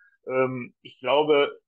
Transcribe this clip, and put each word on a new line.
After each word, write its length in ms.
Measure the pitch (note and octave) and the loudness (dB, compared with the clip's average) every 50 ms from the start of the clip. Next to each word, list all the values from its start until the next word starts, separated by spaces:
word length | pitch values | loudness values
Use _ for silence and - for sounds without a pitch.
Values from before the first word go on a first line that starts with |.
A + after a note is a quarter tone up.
| _ _ _ _ _ | _ _ _ _ _
Ähm, 480 | - B2+ C3 C3 B2+ C3 B2 A#2+ - - _ _ | -4 -2 0 0 0 -2 -8 -12 -14 -18 _ _
ich 180 | - - _ | -20 -20 _
glaube, 600 | B2+ B2 C3+ D3 D#3 D3+ D3+ C#3+ C#3+ - - - _ | -2 0 0 2 2 2 2 2 2 0 -2 -10 _